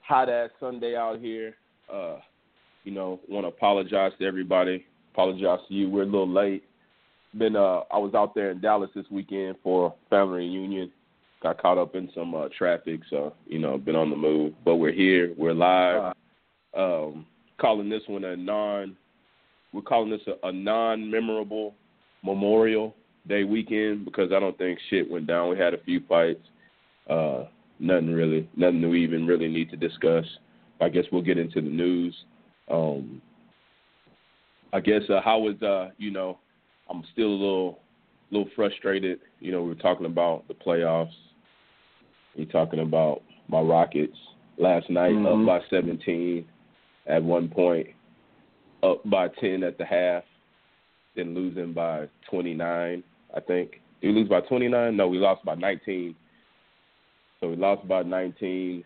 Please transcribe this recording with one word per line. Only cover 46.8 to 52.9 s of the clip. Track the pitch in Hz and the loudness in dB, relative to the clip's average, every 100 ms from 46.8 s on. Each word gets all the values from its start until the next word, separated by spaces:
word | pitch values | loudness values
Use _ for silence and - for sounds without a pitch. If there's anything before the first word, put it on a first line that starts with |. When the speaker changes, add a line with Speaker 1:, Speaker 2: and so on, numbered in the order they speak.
| _ _ - | _ _ -2
Speaker 1:
at | 80 | 0
one | 82 85 85 | 2 0 0
point, | 90 90 82 - - _ _ _ _ _ _ _ _ | 2 2 2 -4 -12 _ _ _ _ _ _ _ _
up | 95 90 104 | 0 0 0
by | 98 87 | 0 0
ten | - 110 92 | -2 -4 -2
at | 90 87 | -4 -6
the | 85 | -2
half, | 90 90 87 - _ _ _ _ _ _ _ _ - | 0 0 -2 -6 _ _ _ _ _ _ _ _ -10
then | 85 87 | -6 -4
losing | 92 87 85 | -6 -6 -8
by | 82 85 78 76 _ - | -4 -4 -4 -8 _ -8
twenty-nine, | 92 87 80 85 85 87 | -6 -4 -4 -4 -2 -4